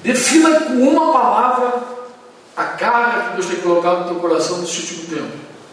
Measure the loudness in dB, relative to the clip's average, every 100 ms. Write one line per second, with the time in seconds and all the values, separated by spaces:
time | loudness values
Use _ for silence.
0 | -2 0 2 4 6 4 2 2 4 4
1 | 4 2 2 2 2 0 -2 -4 -6 -12
2 | -16 -20 -20 -20 -14 -8 -8 -4 0 2
3 | 0 -2 -4 -4 -4 -2 0 2 2 0
4 | -2 -2 0 0 0 -4 -6 -8 -8 -10
5 | -10 -10 -10 -12 -18 -20 -20